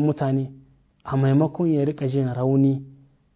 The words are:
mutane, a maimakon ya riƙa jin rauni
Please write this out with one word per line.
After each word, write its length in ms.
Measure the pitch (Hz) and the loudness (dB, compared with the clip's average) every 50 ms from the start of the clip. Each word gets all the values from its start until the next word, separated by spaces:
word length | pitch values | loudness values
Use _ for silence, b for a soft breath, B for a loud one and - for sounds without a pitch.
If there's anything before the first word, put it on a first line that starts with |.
| 147 | 2
mutane, 460 | 151 143 - 151 135 131 135 135 135 - - - _ _ _ _ _ _ _ - | 0 0 0 -2 -2 0 -2 -2 -4 -10 -18 -20 _ _ _ _ _ _ _ -10
a 140 | - 135 135 | -4 -2 0
maimakon 560 | 135 135 135 143 156 156 147 - 180 170 160 | 2 4 4 4 2 0 0 -2 0 0 0
ya 120 | 147 139 | 0 0
riƙa 220 | 143 147 147 147 131 | -2 -4 -4 -4 -4
jin 200 | 131 139 135 127 123 | -2 -2 -2 -2 -2
rauni 520 | 127 127 131 135 135 135 139 135 139 - - - - - _ _ _ _ _ _ | -2 0 0 2 4 4 2 2 0 -6 -12 -20 -20 -20 _ _ _ _ _ _